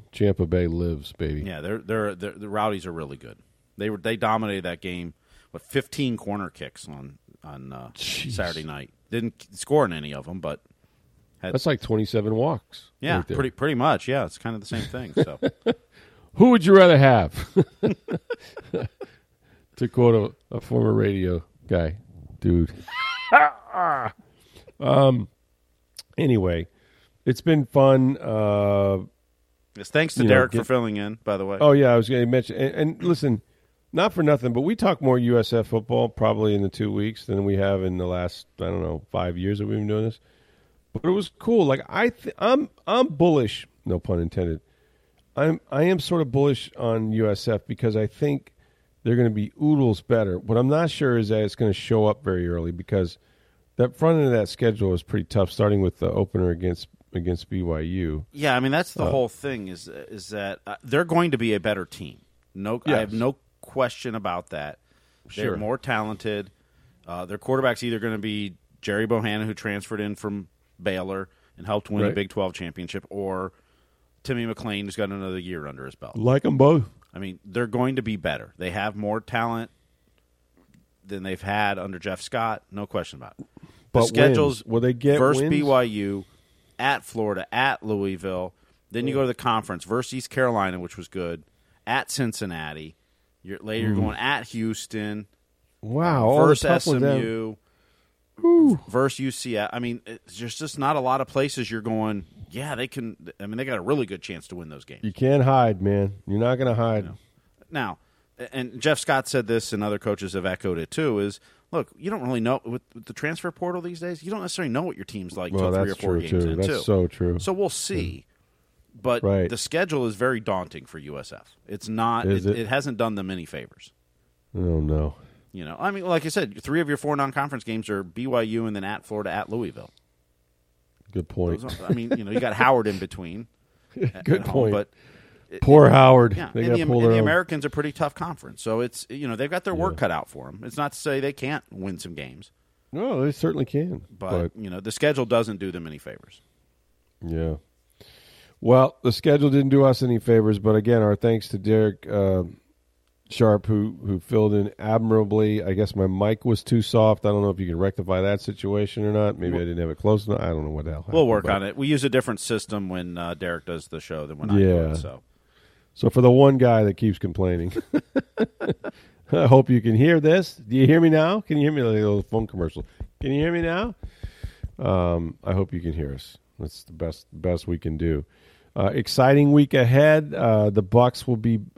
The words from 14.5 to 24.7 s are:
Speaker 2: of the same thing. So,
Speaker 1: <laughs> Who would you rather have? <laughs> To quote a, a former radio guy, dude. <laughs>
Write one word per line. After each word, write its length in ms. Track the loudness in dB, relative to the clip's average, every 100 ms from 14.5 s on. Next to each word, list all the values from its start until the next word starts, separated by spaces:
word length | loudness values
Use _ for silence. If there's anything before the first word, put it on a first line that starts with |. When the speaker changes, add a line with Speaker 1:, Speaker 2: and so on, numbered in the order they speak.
| -10
Speaker 2:
of 60 |
the 60 | -8
same 160 | -8
thing. 300 | -6 -10 -6
So, 260 | -2 -2 -2 -6 -2 -4 -4 _
Speaker 1:
<laughs> 440 | _ _ _ _ 6
Who 160 | 8
would 140 | 8 8
you 80 | 10
rather 220 | 10 10
have? 520 | 8 8 4 -2 -2 0 0 _ -2 -2 -6 -10 -8 -12 -12 -18 -10
<laughs> 140 | -8 -8 -12 -20 _ _ _ _ _ _ -6
To 100 | -2
quote 480 | 4 6 6 2 -6 _
a, 40 | -10
a 40 |
former 320 | -4 0 2
radio 500 | 2 2 0 0 -2 -6 _ -2
guy, 300 | 0 0 -4 -12 -20 -20 -4
dude. 320 | 2 2 2 -2 -14 -6 -6 -6 2
<laughs> 800 | 4 4 0 -10 -4 -2 -2 -4 -10 _ _ _ -20 -20